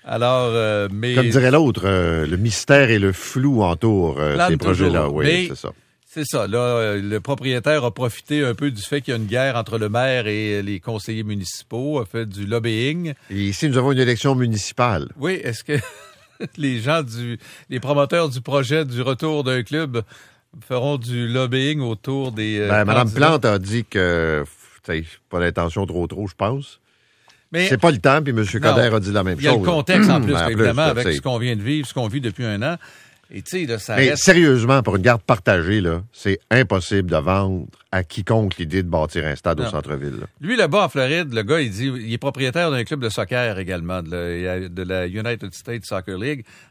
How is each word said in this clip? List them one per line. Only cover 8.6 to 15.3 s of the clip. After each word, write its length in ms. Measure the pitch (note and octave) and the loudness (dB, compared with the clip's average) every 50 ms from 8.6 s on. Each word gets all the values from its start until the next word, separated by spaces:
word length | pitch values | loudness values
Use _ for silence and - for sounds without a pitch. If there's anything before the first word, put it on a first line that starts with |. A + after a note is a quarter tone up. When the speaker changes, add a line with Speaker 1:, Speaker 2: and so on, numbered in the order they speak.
| C#3+ C#3+ | -2 -4
Speaker 1:
du 120 | B2+ G2+ | -4 -4
fait 180 | F#2 - C#3+ D3 | -6 -4 -4 -4
qu'il 120 | B2+ - | -4 -4
y 40 | B2 | -4
a 20 | A#2 | -4
une 60 | A2 | -2
guerre 300 | G2 A2 B2 C3 C3+ A#2+ | -2 0 0 0 0 0
entre 220 | A#2+ A2 - A#2+ A2 | -2 -4 -4 -4 -4
le 100 | G#2+ G#2 | -2 0
maire 380 | G#2+ A#2+ B2+ C3 B2+ B2 A2 | 0 0 2 2 0 0 -2
et 360 | G#2+ G#2 G#2+ G#2+ G#2 G#2 G2+ | -2 -2 -2 -2 -2 -2 -2
les 160 | G2 G2+ G2+ F2 | -4 -4 -6 -6
conseillers 440 | - A#2+ A2+ G#2+ - - - A2 A2 | -6 -8 -8 -8 -6 -8 -8 -6 -6
municipaux, 760 | G#2 G#2 G2+ F#2 - - - - - A2 A#2+ C3 D3 D3+ C#3 | -4 -6 -6 -6 -8 -10 -14 -12 -10 -8 -6 -4 -4 -2 -4
a 40 | A2+ | -4
fait 220 | - - A#2 A2+ | -4 -6 -8 -8
du 180 | G#2+ F#2 G2 G2+ | -8 -8 -8 -6
lobbying. 720 | G2 A2+ A#2 A2 A#2 A2 A2 A#2+ C#3 D#3 F3 F3 D#3 C#3+ - _ - | -2 -2 -2 0 -2 -2 0 -2 -2 -2 -4 -6 -8 -10 -12 _ -8
Speaker 2:
Et 40 | F#2+ G2+ G2+ | -4 -2 -2
ici, 220 | G2 F#2+ - D#3+ D3+ | -2 -2 0 0 2
nous 80 | B2+ C3 | 2 4
avons 140 | B2 C#3 | 4 4
une 60 | C#3 B2+ | 4 4
élection 360 | B2+ A#2+ A#2+ A2 - C#3 C3+ | 4 2 2 2 2 2 2
municipale. 760 | B2 B2 A#2 A2 G#2 - - - - B2 B2 G#2 D#2+ C#2 - - - | 2 2 0 0 -2 -4 -4 0 0 2 2 2 0 -4 -6 -8 -6
Speaker 1:
Oui, 220 | C3+ F3 | -4 -4